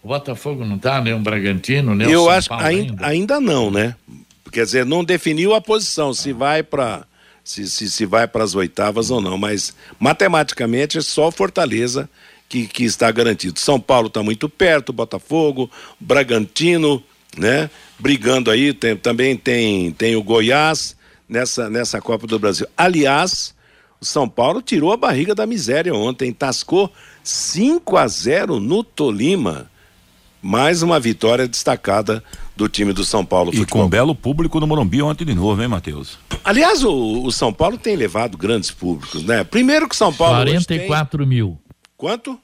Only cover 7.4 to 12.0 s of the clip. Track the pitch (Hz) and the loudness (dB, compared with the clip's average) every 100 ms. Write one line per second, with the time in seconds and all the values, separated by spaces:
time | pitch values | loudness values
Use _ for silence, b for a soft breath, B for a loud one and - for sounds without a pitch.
7.4 | - - 95 - 104 - 104 110 117 117 | -14 -10 -8 -6 -6 -4 0 2 2 0
8.4 | 107 90 90 - 104 104 113 123 95 95 | -2 0 -2 -2 -2 0 -2 -2 -2 -4
9.4 | 104 104 - B B B 127 156 196 165 | -4 -4 -6 B B B 0 4 2 2
10.4 | 147 - 117 120 147 156 131 - 156 - | 0 -2 -2 0 0 -2 -2 2 0 2
11.4 | 196 185 156 113 123 131 | -2 0 0 0 -2 -4